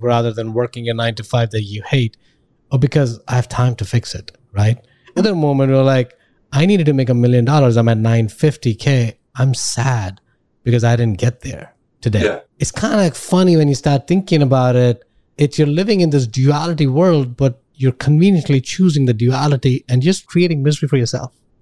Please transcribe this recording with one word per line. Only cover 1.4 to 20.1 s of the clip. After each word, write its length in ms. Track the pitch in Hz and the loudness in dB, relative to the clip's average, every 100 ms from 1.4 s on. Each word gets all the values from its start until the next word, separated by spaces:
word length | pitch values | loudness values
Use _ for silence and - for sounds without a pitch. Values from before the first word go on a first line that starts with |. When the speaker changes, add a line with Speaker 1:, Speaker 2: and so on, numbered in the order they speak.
| 117 | -2
Speaker 1:
that 120 | 110 | -4
you 200 | 101 104 | -8 -10
hate?" 340 | - 139 113 - _ _ _ _ _ | -4 -2 -2 -6 _ _ _ _ _
"Oh, 60 | 131 | -2
because 420 | 143 156 131 113 - | 0 0 -2 -6 -6
I 60 | 123 | -4
have 120 | - | -4
time 260 | - 123 117 | -2 -2 -2
to 80 | |
fix 300 | 98 117 - | -4 -4 -4
it," 180 | - - - _ | -10 -16 -20 _
right? 260 | 98 107 120 _ _ _ - | -2 -2 -2 _ _ _ -2
Other 180 | 214 | -2
moment, 360 | 180 147 139 135 | 0 0 0 2
we're 140 | 135 | 2
like, 300 | 135 131 123 _ _ _ _ | 2 0 -2 _ _ _ _
"I 140 | 139 180 | 0 2
needed 200 | 202 151 | 2 2
to 80 | |
make 160 | 135 127 | 0 0
a 40 | |
million 300 | 120 120 123 | 2 2 2
dollars. 320 | 120 151 131 117 | 2 4 4 4
I'm 120 | 117 | 2
at 80 | 110 | 2
nine 300 | 113 117 107 | 2 2 0
fifty 460 | - 151 - 123 | 0 -2 0 -4
K. 440 | 107 139 135 113 - _ 131 | -2 0 0 -2 -6 _ -2
I'm 160 | 135 | -2
sad 640 | 123 - - 123 120 95 95 _ _ _ _ | -2 -4 -4 -2 -2 -4 -10 _ _ _ _
because 180 | 120 117 | -2 2
I 140 | 120 117 | 2 2
didn't 220 | 117 95 | 0 0
get 220 | 117 - | -2 -4
there 320 | 135 - - _ _ _ | -8 -14 -16 _ _ _
today." 240 | 117 104 | -2 0
Speaker 2:
Yeah. 140 | - - - - | 0 -4 -12 -8
Speaker 1:
It's 140 | - | -8
kinda, 240 | - - 214 | -4 -2 0
like, 180 | 180 | 0
funny 420 | - - 185 185 165 | -2 -2 2 4 4
when 100 | 147 | 2
you 60 | |
start 320 | 135 151 139 - | 0 0 -2 0
thinking 320 | 185 190 160 | -2 0 0
about 360 | 139 131 127 123 | 2 2 2 2
it. 280 | 123 113 _ _ _ - | 2 0 _ _ _ -2
It's, 220 | 143 - | -2 0
you're 100 | 147 | 0
living 320 | 151 202 202 | 0 0 2
in 80 | 165 | 2
this 160 | 143 120 | 2 0
duality 600 | 131 135 147 165 160 143 | 0 0 0 -2 -2 0
world, 500 | 139 185 156 123 120 | 2 2 2 -2 -2
but 260 | 135 - _ | -2 -4 _
you're 180 | - 131 | -4 -2
conveniently 720 | - - 151 190 185 - 135 | -2 2 4 4 2 2 -2
choosing 420 | - - 185 147 | -2 0 0 2
the 100 | 127 | 0
duality 680 | 110 120 131 147 139 135 127 - | 0 0 0 0 0 0 -2 0
and 100 | 127 | 0
just 240 | 151 | 2